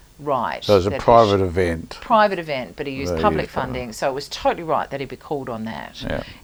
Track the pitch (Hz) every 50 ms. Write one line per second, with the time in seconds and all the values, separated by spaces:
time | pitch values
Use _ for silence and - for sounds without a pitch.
0 | - _ _ - 143 147 139 123 110 85 65 - - - 104 95 87 104 131 131
1 | - - 117 117 113 104 101 98 98 92 82 95 92 85 82 80 - - - -
2 | - - 240 214 208 208 196 175 165 156 143 127 120 85 87 - 147 143 135 131
3 | 139 175 175 160 165 156 156 156 - - - 151 135 127 127 127 127 120 110 -
4 | 165 143 131 139 143 - - - - 277 - 165 170 156 147 110 - - 139 135
5 | 139 127 131 - - - 151 143 131 131 117 110 110 110 110 71 55 50 - -
6 | - - 78 - - - - -